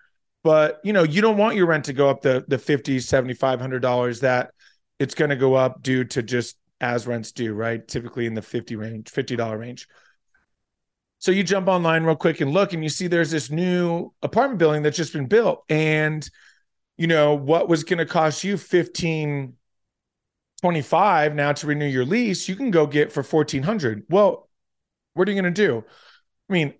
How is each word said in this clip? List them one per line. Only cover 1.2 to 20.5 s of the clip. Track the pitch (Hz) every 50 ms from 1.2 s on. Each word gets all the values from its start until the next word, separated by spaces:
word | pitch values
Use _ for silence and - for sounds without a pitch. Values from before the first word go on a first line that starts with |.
don't | 208 226 214
want | 202 208 226 233
your | 208 180
rent | 170 160 151 -
to | 147 131
go | 131 143 139
up | 135 -
the, | - 139 131 127 131
the | - 135
fifty, | 127 - - 151 131 - 139 135 127
seventy-five | 120 - - 135 123 127 123 - - 131 131 120
hundred | 127 131 131 127 123
dollars | 127 123 123 123 123 120 110
that | 135 127 127 123 123 - _ _ _ _ _ _ _ _ _ -
it's | 139 131 -
gonna | - 151 147 143
go | 123 135 131 131
up | 131 131 127 127 -
due | - 131 131 127 127
to | - - 135
just | 113 101 123 120 120 - - _ _ _ _ -
as | 135 123 120 120 107
rents | 123 120 117 110 - -
do, | - 120 110 104
right? | 104 113 113 117 113 113
Typically | - - 120 117 117 - 127 117
in | 117 113
the | 110
fifty | - - - 120 110 - 120
range, | 107 107 110 113 107 110 -
fifty | - 143 127 - 123
dollar | 117 113 113 110
range. | 107 113 123 123 - - _ _ _ _ _ _ _ _ _ _ _ _ _ _ _ _ _ _ _ _ _ _ _ _ _ _
So | _ - 190
you | 185 196 196
jump | 160 202 196 185
online | 196 185 180 170 165 160 160 160
real | 160 156
quick | - - 170 156 -
and | 147 135 147
look, | 190 202 - 175
and | 160 156
you | 156
see | - - 185
there's | 175 175 170 165 143
this | 160 156 120 127
new | 147 165 180 180 180 180 175 170 170 170 - - - _
apartment | - 143 - 214 254 277 247 175
building | 165 156 151 151 147
that's | 151 143
just | - 160 139
been | - 151 135
built. | 123 202 226 226 175 - - -
And, | - 156 151 156 156 156 156 156 151 156 156 - - - _ _ _ _ _ _ _ _ _ _ _ _
you | - 170
know, | 165 165 151 147 147 147
what | 143 135 135 165 170 -
was | 185 170 156 -
gonna | - 180 170 160
cost | - - 175 160 156 143 - -
you | 190 202
fifteen | - - - - 175 165 170 - - 180 165 160 156 151 147 143 143 135 127 - _ _ _ _ _ _ _ _ _ _ _ _ _ _ _ _ _ _ _